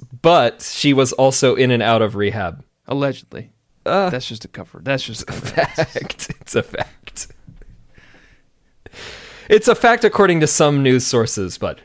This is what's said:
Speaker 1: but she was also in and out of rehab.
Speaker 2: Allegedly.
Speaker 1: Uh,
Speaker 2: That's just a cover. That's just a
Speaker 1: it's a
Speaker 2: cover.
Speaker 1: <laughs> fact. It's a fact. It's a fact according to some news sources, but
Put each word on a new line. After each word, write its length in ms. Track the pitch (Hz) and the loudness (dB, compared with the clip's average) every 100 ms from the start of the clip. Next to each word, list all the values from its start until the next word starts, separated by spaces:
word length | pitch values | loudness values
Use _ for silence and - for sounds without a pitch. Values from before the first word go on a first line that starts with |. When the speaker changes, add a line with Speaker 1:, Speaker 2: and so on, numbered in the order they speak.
| - 123 | -16 -2
Speaker 1:
but 400 | 160 170 120 - | 2 4 2 -2
she 320 | - - 147 | -10 -2 0
was 180 | 135 131 | 2 2
also 420 | - 135 127 135 117 | 2 2 2 2 2
in 160 | 127 | 2
and 120 | 120 | 2
out 180 | 110 113 | 2 2
of 140 | 110 101 | 0 -2
rehab. 480 | 101 110 90 82 - _ - | -4 -4 -8 -10 -18 _ -8
Speaker 2:
Allegedly. 640 | 139 139 127 - - 113 _ _ _ - | -4 -4 -6 -14 -18 -18 _ _ _ -4
Speaker 1:
Uh, 240 | 185 190 | -2 -2
Speaker 2:
That's 180 | 131 - | -4 -8
just 160 | 113 - | -14 -16
a 20 | |
cover. 320 | - 92 - | -18 -18 -12
That's 220 | 87 135 | -6 -6
just 260 | - 110 - | -6 -12 -12
a 40 | |
Speaker 1:
it's 180 | - - | -12 -8
a 20 | |
Speaker 2:
cover. 120 | - 143 | -4 -4
Speaker 1:
<laughs> 180 | - | -4
fact. 460 | 160 - - - - - | -6 -6 -10 -10 -12 -12
It's 140 | - 117 | -6 -6
a 80 | |
fact. 640 | - - - - - - - - - - - - _ _ _ _ _ _ _ _ _ _ - - - - - - - | -6 -8 -12 -14 -20 -18 -18 -20 -20 -20 -20 -20 _ _ _ _ _ _ _ _ _ _ -20 -20 -20 -18 -20 -12 2
It's 180 | 214 226 | 2 4
a 60 | 226 | 4
fact 280 | 233 233 | 4 4
according 380 | 214 - 196 170 | 2 4 2 4
to 60 | 151 | 2
some 360 | - 151 143 | 2 2 4
news 220 | 135 127 123 | 4 2 2
sources, 500 | 127 113 - 92 - | 0 0 -2 -6 -6
but 220 | 92 80 | -8 -8